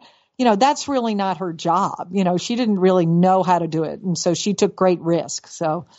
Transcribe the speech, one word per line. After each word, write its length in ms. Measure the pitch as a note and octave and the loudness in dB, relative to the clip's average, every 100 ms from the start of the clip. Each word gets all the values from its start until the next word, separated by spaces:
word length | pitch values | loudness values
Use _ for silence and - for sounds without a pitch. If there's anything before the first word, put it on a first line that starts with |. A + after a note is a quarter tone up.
| _ _ _ - | _ _ _ 0
you 80 | B3 | 2
know, 100 | G3+ | 4
that's 320 | C4+ D4 - | 2 0 -2
really 280 | C#4 A#3 G#3 | -2 -2 -2
not 220 | F#3+ E3 | -4 -4
her 160 | F#3 | -6
job. 560 | E3 E3+ F3 F#3+ - F3 | -4 0 2 0 -2 -6
You 120 | F#3+ | 0
know, 140 | F3+ F3 | 0 0
she 180 | - A#3+ | -2 -2
didn't 240 | A#3+ G3 | 0 2
really 260 | F#3 F#3 E3 | 4 4 2
know 360 | E3+ F#3 F#3+ | 4 4 4
how 160 | F3+ F3 | 2 0
to 80 | E3 | 0
do 160 | D#3+ | -4
it. 180 | D#3 - | -4 -6
And 160 | F#3 D#3+ | -6 -4
so 160 | F3+ | -2
she 200 | E3 G#3 | -2 -2
took 220 | F#3+ G3+ - | 0 0 2
great 240 | F#3 F3 | 0 0
risk. 460 | E3 E3+ D3 - - | 0 -2 -2 -12 -14
So 380 | - D#3+ D#3+ - | -8 -4 -4 -8